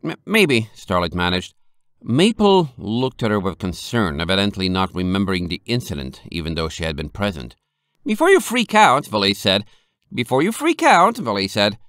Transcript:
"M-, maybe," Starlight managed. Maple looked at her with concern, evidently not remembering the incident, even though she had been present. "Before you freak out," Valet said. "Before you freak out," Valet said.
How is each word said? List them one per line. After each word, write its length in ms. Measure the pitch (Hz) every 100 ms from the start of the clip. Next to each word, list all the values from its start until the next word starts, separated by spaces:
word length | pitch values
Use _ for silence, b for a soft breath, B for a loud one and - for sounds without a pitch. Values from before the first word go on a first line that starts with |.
"M-, 120 | - - -
maybe," 440 | 220 180 120 107
Starlight 420 | - - 92 85 82
managed. 400 | 90 90 - _ _ _ _ _
Maple 680 | - 120 196 220 208 190 156 -
looked 460 | 92 113 131 -
at 80 | 117
her 80 | 104
with 180 | 95 90
concern, 640 | 95 85 - 120 98 73
evidently 480 | 87 98 101 95 92
not 240 | 92 95
remembering 540 | 87 90 95 98 92 87
the 140 | 85 -
incident, 560 | 120 120 73 65 - -
even 220 | 85 80
though 160 | 80 80
she 140 | -
had 120 | 80 73
been 140 | 73
present. 460 | - 101 78 58 _ _ _ _ _ -
"Before 240 | 220 330
you 100 | 381
freak 360 | - 247 226 214
out," 320 | 202 131 -
Valet 260 | 107 98
said. 320 | 101 104 95 - _ _ _ _
"Before 300 | - 120 131
you 80 | 170
freak 320 | 233 311 339
out," 340 | 320 190 185 233
Valet 300 | 139 101 98
said. 300 | 110 104 104